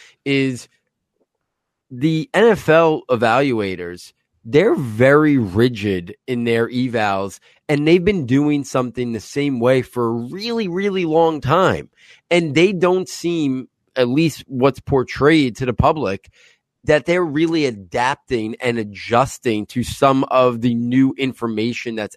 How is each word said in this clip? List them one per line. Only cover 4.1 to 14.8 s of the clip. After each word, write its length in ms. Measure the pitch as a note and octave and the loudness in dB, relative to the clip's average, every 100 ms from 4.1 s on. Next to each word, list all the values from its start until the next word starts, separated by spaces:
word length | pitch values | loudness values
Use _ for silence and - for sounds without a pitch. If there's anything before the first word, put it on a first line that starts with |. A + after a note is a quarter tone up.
| _ _ _ | _ _ _
they're 320 | A2+ C3+ G3+ D#4+ | 0 2 4 0
very 640 | B2 G#2+ C3 D3 D#3 C#3 | -4 2 4 6 4 2
rigid 800 | G#2 F#2+ B2 A#2 G#2 F#2 F2 - - | 0 2 2 2 -2 -4 -6 -16 -6
in 160 | B2 | -4
their 240 | A#2 A#2 A#2 | 0 0 0
evals, 720 | B2 B2+ A2+ G#2+ G2 G2 - _ _ - | -2 -4 -2 -2 -2 -4 -10 _ _ -4
and 180 | D3 D3+ | 0 4
they've 160 | F3+ | 2
been 220 | F3+ G3 B2 | 2 -2 0
doing 400 | C3 D3 D3 C3 | 2 2 0 -2
something 480 | C3+ B2 A#2 B2 | -4 -4 -6 -6
the 80 | A2+ | -6
same 400 | - C#3+ C#3+ B2+ | -8 -4 -4 0
way 200 | B2 C3 | 2 2
for 260 | B2 B2 A#2 | 0 -4 -2
a 40 | |
really, 560 | A#2 A#2+ F3 A3+ A#3 G3 | -4 -6 -10 -6 -4 -4
really 380 | F3 G3+ F#3+ E3 | -4 -4 -2 0
long 340 | D#3 E3 D3+ | 2 2 0
time. 500 | B2+ E3 F3+ E2+ B1+ _ _ - _ | 0 2 2 0 -6 _ _ -20 _
And 240 | F3 E3 | 0 2
they 200 | C#3 F#3 | 2 2
don't 340 | F#3 F3+ F#3 F#3 | 2 0 0 -2
seem, 640 | - E3+ E3+ C#3+ C3 B2 _ _ - | -6 -4 -2 -2 -2 -8 _ _ -2
at 140 | B2 | 0
least 340 | C#3 E3 - - | 2 0 -2 -10
what's 340 | C3+ C3+ - | 0 0 0